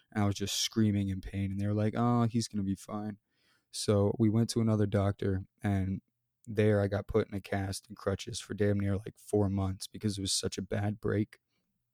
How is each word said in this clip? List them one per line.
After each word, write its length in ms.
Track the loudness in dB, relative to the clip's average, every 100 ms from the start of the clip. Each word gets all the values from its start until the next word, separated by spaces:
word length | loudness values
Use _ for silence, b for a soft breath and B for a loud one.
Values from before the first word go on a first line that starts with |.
| b
And 100 | -2
I 20 | 0
was 80 | 0
just 260 | -4 -2
screaming 480 | -2 2 2 4 0
in 100 | -4
pain. 320 | -6 -4 -4
And 80 | -2
they 80 | -2
were 60 |
like, 220 | 0 0 0
"Oh, 260 | 2 2
he's 240 | 2 0 -2
gonna 160 | -4
be 120 | -2 -4
fine." 420 | -6 -10 -8 -10 _ _ _ _ _
So 440 | -8 2 4 4 4
we 120 | 2
went 200 | 4 2
to 100 | 2
another 240 | 2 2 2
doctor, 580 | 2 2 0 -2 -2 -6 _
and 400 | 0 0 0 -4 _ _ _ _ -8
there 320 | 2 4 4
I 80 | 2
got 200 | 0 0
put 200 | -2 0
in 60 |
a 80 | -4
cast 480 | -4 -4 -2 -6 _
and 80 | -8
crutches 420 | -4 -4 -6 -10
for 140 | -10
damn 260 | 0 2 2
near, 160 | 0 -2
like, 200 | -4 -16
four 320 | -2 2 2
months 380 | 2 -2 -4 -10
because 300 | -6 -6 -4
it 40 |
was 100 | -4
such 260 | -2 -2 -6
a 40 |
bad 400 | -4 -2 -2 -2
break. 380 | -2 0 -2 -6 _ _ _ _ _